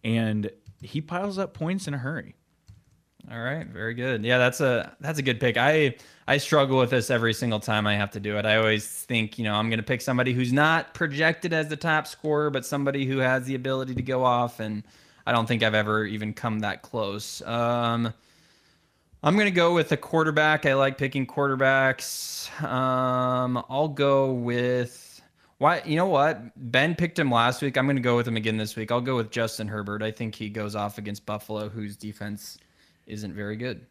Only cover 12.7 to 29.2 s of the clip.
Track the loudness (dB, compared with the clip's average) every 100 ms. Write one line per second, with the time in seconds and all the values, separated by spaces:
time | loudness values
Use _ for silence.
12.7 | -2 -2 -2 -2 0 2 0 -2 -6 -2
13.7 | -4 -4 -4 -2 2 4 2 0 -4 -6
14.7 | -6 -10 -20 _ _ 0 2 2 2 4
15.7 | 4 2 0 0 -4 -6 -6 -4 -2 -4
16.7 | -6 -8 -4 -4 -6 -10 -12 -6 -2 0
17.7 | 2 0 0 -2 -6 _ _ _ _ _
18.7 | _ _ _ _ _ 2 4 4 4 4
19.7 | 4 2 -2 0 2 2 4 4 4 2
20.7 | 4 2 0 -4 -2 -4 -2 0 2 4
21.7 | 4 2 0 -6 -8 -10 -10 -12 -8 -4
22.7 | -2 0 0 0 0 0 0 0 -2 -4
23.7 | -2 -2 2 4 4 4 0 -2 0 2
24.7 | 0 -2 -8 -20 -20 _ _ _ _ 2
25.7 | 2 0 0 4 4 4 0 -8 -14 0
26.7 | 2 2 2 -2 0 2 4 4 2 -2
27.7 | 0 2 2 4 2 2 0 0 -2 -4
28.7 | -6 -2 -2 0 -2